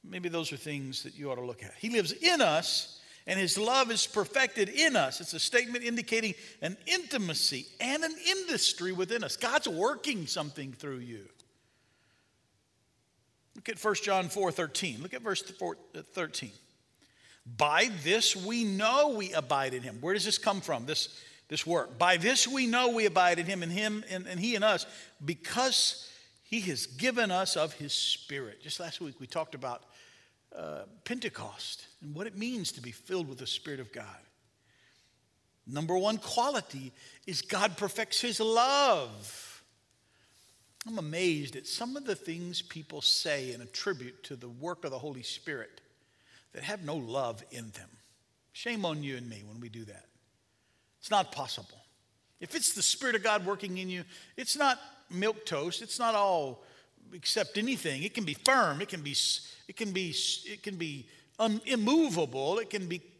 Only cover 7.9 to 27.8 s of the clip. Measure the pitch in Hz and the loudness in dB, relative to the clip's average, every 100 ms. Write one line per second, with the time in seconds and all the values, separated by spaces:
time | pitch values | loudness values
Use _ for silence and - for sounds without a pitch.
7.9 | 294 320 320 339 381 359 254 - - 180 | 0 -2 0 0 0 0 2 2 2 -2
8.9 | 185 185 233 175 - 240 285 285 165 214 | -2 -2 -2 -2 -2 2 2 0 0 0
9.9 | 294 294 226 151 180 147 143 135 123 147 | 0 -4 -4 -4 -4 -6 -8 -10 -10 -10
10.9 | 131 120 113 95 _ - _ _ _ _ | -8 -10 -14 -16 _ -20 _ _ _ _
11.9 | _ _ _ _ _ _ _ _ _ _ | _ _ _ _ _ _ _ _ _ _
12.9 | _ _ _ _ _ _ - - 202 214 | _ _ _ _ _ _ -12 -10 -2 0
13.9 | 196 208 190 175 208 185 160 160 - 185 | 0 2 2 2 0 0 0 -2 -2 -4
14.9 | 113 170 254 226 185 - 185 175 165 - | -6 -10 -8 -4 -4 -4 -6 -6 -6 -14
15.9 | 156 - - 160 - 117 - _ _ _ | -16 -10 -6 -4 -6 -10 -14 _ _ _
16.9 | _ _ _ - - - 113 147 156 240 | _ _ _ -20 -20 -14 2 4 6 4
17.9 | 190 147 214 214 190 185 233 214 196 220 | 2 2 4 4 2 -2 0 0 2 4
18.9 | 262 294 220 190 170 131 143 135 127 123 | 6 4 2 0 -2 2 2 2 -2 -8
19.9 | 110 156 202 185 208 220 196 - 131 123 | -6 -2 0 2 2 2 0 -2 -4 -2
20.9 | 156 - - - - _ 151 160 170 127 | -2 -2 -8 -20 -20 _ -4 2 2 0
21.9 | 123 175 180 196 262 240 269 247 240 247 | 4 6 6 6 4 4 2 2 4 4
22.9 | 233 208 180 180 175 170 190 170 175 214 | 4 4 8 6 6 2 -2 -2 0 0
23.9 | 214 220 185 185 180 220 220 214 214 - | -2 -6 -8 -6 -2 0 4 4 4 0
24.9 | - - _ 147 180 - 240 262 - - | -12 -20 _ -6 -6 -4 2 4 4 4
25.9 | - - - - _ _ 226 185 131 - | 0 -14 -20 -20 _ _ -4 -2 -4 -6
26.9 | 127 247 240 220 180 190 170 156 - | 0 0 2 2 2 2 2 0 -2